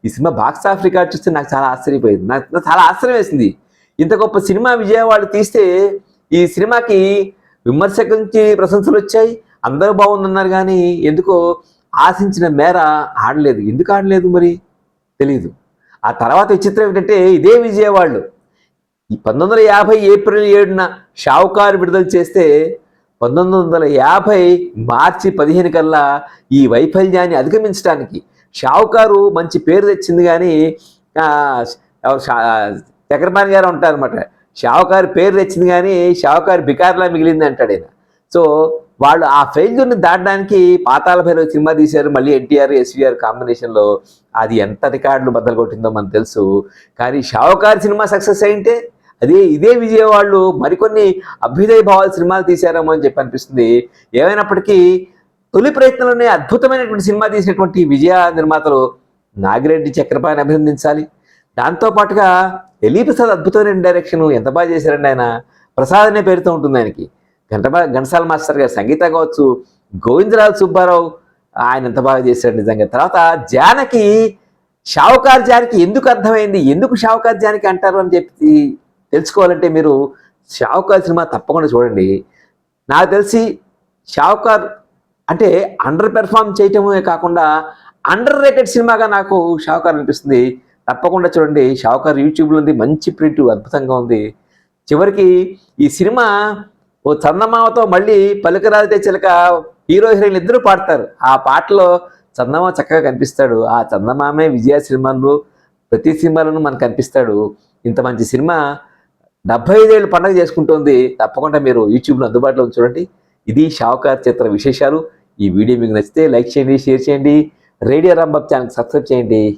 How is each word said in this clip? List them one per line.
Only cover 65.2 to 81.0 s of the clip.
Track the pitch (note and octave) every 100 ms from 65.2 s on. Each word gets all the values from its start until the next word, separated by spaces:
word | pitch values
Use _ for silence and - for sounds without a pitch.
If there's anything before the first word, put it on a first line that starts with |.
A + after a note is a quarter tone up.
| B2 A#2 - _ _ -
ప్రసాద్ | C3 G3 G#3+
అనే | G#3
పేరుతో | F#3 F3+ F3
ఉంటుంది | E3 D3 C3
ఆయనకి. | G#2+ - - _ _ _ _
గంటబా-, | G#2+ A2 E3 E3
ఘంటసాల | B2+ C3 F3
మాస్టర్ | E3 D#3+ - C#3+
గారి | C3 -
సంగీతం | G#2+ D#3 F3
కావచ్చు, | D#3+ D#3+ D#3 C#3 A#2+ - _ _
గోవిందరాజు | F#2+ - C#3 G#3+ A#3 G#3+ -
సుబ్బారావు | F#3 F#3 F3+ F3 E3 - _ _ _ -
ఆయన | A#2+ C3 B2+
ఎంత | A#2+
బాగా | C3 C3+ B2+
చేశారు | A#2+ B2 A2+
నిజంగా. | G#2 A2 G#2
తర్వాత | B2 E3 F3+ E3 E3 A#2+
జానకి, | B2+ E3+ C4 C4 A#3+ G#3 A3 A3+ G3+ _ _ _ _ -
షావుకార్ | - G#3 C4 C4+ C4 A#3+
జానకి | A#3+ A#3+ A3
ఎందుకు | F3 A3+ B3+
అర్థమైంది, | A#3 G#3 A3 G#3 G3 C#3
ఎందుకు | D3+ B3+ G#3+
షావుకార్ | A3 A3+ A#3 G3+
జానకి | G#3+ G#3 G#3
అంటారు | F#3 F#3+ F#3+
అని | F#3 F3
చెప్పి | - _ D#3 D3+ C#3+ - _ _ _
తెలుసుకోవాలంటే | D3 D#3+ G3+ F3+ F3 E3+
మీరు | D#3+ D#3 C3+ C#3 - _ _ _
షావుకార్ | - A2 C#3+ F#3+ G3